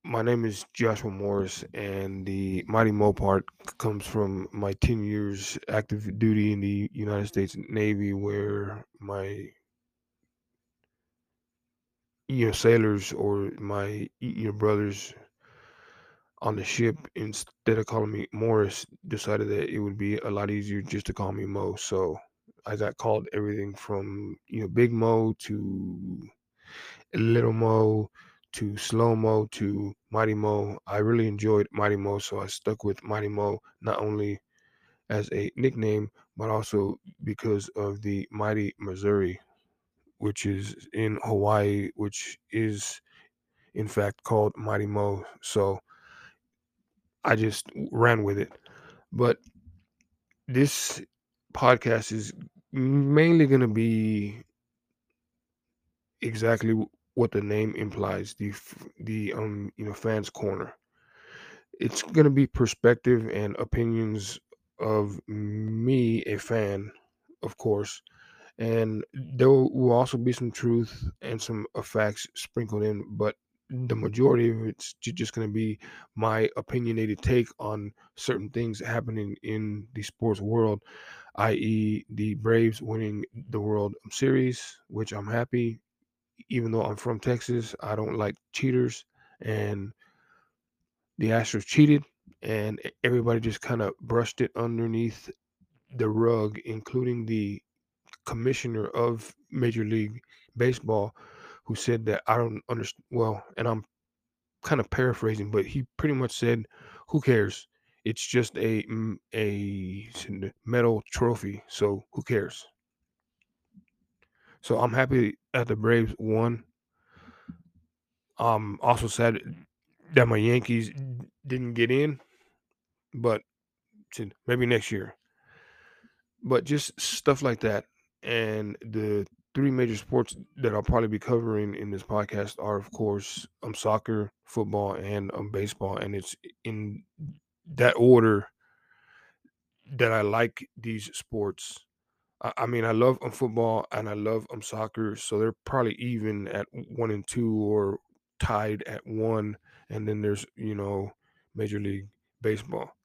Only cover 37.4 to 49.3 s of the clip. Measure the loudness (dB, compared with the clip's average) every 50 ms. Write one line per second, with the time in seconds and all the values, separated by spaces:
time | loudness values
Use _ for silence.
37.4 | 0 0 0 0 -2 -6 -6 -4 -4 -4 -6 -4 -4 -4 -4 -4 -4 _ -6 -4
38.4 | -2 0 0 0 -2 -2 -4 _ -10 -8 -8 -2 2 2 4 4 4 2 -2 -6
39.4 | _ _ _ _ _ _ _ _ _ _ _ _ _ _ _ _ -4 -4 -2 -2
40.4 | -2 -2 -2 -2 -4 -8 -10 -14 -18 -8 -4 -2 -2 0 -2 -2 -2 0 2 2
41.4 | 4 6 6 6 4 4 2 2 0 -4 -4 -4 -6 -4 -4 -8 -12 -12 -14 _
42.4 | _ _ -2 -2 0 0 -2 -4 -8 -10 -10 -12 _ _ _ -20 _ _ _ _
43.4 | _ _ _ _ _ _ _ -6 -6 -2 0 0 0 0 -2 _ _ 2 4 4
44.4 | 4 4 0 -4 -4 -2 0 0 0 0 0 0 0 0 -2 -4 -8 -14 -18 _
45.4 | -12 -2 0 0 0 0 -2 -6 _ _ -20 _ _ -20 -20 -20 -20 -20 _ _
46.4 | _ _ _ _ _ _ _ _ _ _ _ _ _ _ _ _ 2 2 4 4
47.4 | 4 0 0 -4 -10 -12 -10 -10 -8 -4 2 6 6 6 6 6 2 0 0 -2
48.4 | -4 -6 -8 -20 _ -20 -20 -20 -20 -20 -20 _ _ _ 0 2 2 2